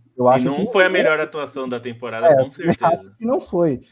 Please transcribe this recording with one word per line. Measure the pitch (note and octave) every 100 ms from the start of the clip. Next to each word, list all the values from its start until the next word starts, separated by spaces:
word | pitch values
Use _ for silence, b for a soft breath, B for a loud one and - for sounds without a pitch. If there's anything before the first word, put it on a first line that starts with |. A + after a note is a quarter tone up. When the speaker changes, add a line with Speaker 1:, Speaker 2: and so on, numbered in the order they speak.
| _ -
Speaker 1:
Eu | B2
Speaker 2:
E |
Speaker 1:
acho | B2+ B2+
Speaker 2:
não | C#3+
Speaker 1:
que | G#3
Speaker 2:
foi | G3+ F#3
a |
Speaker 1:
não. |
Speaker 2:
melhor | - D#3 D#3
atuação | D3+ D#3 C3 C#3 C3
da | B2
temporada, | A#2+ A#2 B2 A2+ C3+
Speaker 1:
É, | C3+
Speaker 2:
com |
Speaker 1:
eu | C3
também | - E3+ -
Speaker 2:
certeza. | E3+
Speaker 1:
acho | E3+ - _
que | A3+
não | F4
foi. | - F3+ E3+ A#2+ b